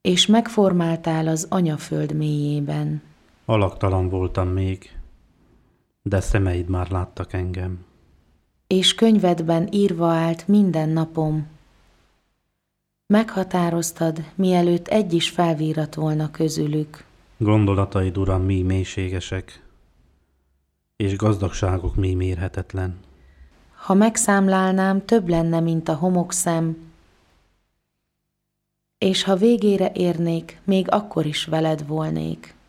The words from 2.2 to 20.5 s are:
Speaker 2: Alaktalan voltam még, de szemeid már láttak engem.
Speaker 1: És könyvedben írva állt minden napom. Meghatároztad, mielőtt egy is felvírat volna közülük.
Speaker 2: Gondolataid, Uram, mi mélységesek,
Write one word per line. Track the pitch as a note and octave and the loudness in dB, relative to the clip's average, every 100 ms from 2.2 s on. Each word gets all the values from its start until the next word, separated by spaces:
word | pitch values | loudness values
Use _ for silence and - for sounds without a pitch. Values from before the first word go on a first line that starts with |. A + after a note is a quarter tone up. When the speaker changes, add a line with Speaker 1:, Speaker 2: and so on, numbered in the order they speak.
| D3+ D3 D3 D3 C#3+ D3+ D3+ D3+ - _ _ _ | -2 -2 -2 -2 -4 -4 -4 -6 -10 _ _ _
Speaker 2:
Alaktalan | - A2 F#2+ - G2 F#2+ F#2 | -2 0 0 0 0 0 0
voltam | F#2 F#2 - F2+ | -2 -2 -2 -2
még, | F#2 F#2+ F#2+ - - - _ _ _ _ _ _ _ _ _ | -2 -2 -4 -10 -18 -18 _ _ _ _ _ _ _ _ _
de | G2+ G2 | -2 -2
szemeid | - G#2+ F#2+ F2 F2 | 0 0 2 0 -2
már | F#2 F2+ | -4 -2
láttak | F#2 F2 - F#2 | -4 -6 -8 -8
engem. | F#2 F#2 F#2 F#2 F2+ F2+ _ _ _ _ _ _ _ _ | -6 -6 -6 -8 -10 -14 _ _ _ _ _ _ _ _
Speaker 1:
És | F#3 F3+ | 2 2
könyvedben | - A3+ G#3+ F3 E3+ E3 E3 F3 | 4 6 6 4 2 2 0 0
írva | G#3 G3+ E3+ E3+ | 2 2 2 2
állt | E3 E3 E3+ - | 2 0 -2 2
minden | G3+ G3 D#3+ D#3 | 4 4 2 0
napom. | D#3+ D#3+ D#3+ D#3 D#3 D3+ - _ _ _ _ _ _ _ _ _ _ _ _ _ _ _ | 0 -2 -2 -2 -2 -6 -14 _ _ _ _ _ _ _ _ _ _ _ _ _ _ _
Meghatároztad, | G#3+ A3 F#3+ F#3 F3+ E3+ E3+ E3 - E3 D#3+ D#3 | 2 2 -4 -4 -2 0 -2 -4 -2 -2 -2 -10
mielőtt | - F#3+ F3+ F3 F3 F3 | -2 2 4 4 2 0
egy | G#3+ F#3+ | 0 2
is | E3+ - | 0 -2
felvírat | - E3+ D#3+ D#3 D#3 D3+ | 0 0 0 -2 -2 -4
volna | - D#3 D3+ D3+ | -4 -2 -2 -4
közülük. | - D#3+ D3+ D3+ D3+ D3+ - - _ _ _ | -2 -2 -2 -2 -2 -6 -10 -20 _ _ _
Speaker 2:
Gondolataid, | G#2 G#2 G2+ G2 G2 G2+ F#2 F2+ | 2 4 4 2 0 0 -2 0
Uram, | F#2+ F#2 | 0 0
mi | F#2 F#2+ | 2 0
mélységesek, | F#2 F#2+ F#2 - F#2 F#2 - F#2 - - - _ _ _ _ _ _ _ _ | 0 0 -2 -6 -6 -6 -6 -8 -10 -20 -20 _ _ _ _ _ _ _ _